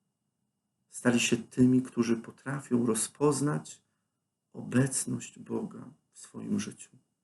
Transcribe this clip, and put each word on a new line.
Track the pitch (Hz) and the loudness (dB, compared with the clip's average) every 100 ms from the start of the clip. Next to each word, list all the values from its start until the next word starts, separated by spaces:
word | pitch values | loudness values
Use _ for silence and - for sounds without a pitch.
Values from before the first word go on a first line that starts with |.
| _ _ _ _ _ _ _ _ _ | _ _ _ _ _ _ _ _ _
stali | - 123 120 | -4 2 2
się | - 117 | 2 0
tymi, | - - 127 127 | 0 4 6 6
którzy | 127 - 117 113 | 2 0 0 0
potrafią | - - 135 143 - 120 120 | -4 -12 -8 -8 -2 0 2
rozpoznać | 110 - - 147 135 143 151 - - _ _ _ _ _ _ _ | 0 -2 0 2 2 0 -2 -8 -20 _ _ _ _ _ _ _
obecność | - 110 113 135 - - 123 - - | -14 -2 2 2 0 -4 -6 -8 -16
Boga | 113 113 113 117 - - _ | -8 -8 -8 -12 -18 -20 _
w | - | -20
swoim | - 113 110 104 | -18 -12 -4 -4
życiu. | 104 - - - _ _ | -4 -12 -20 -20 _ _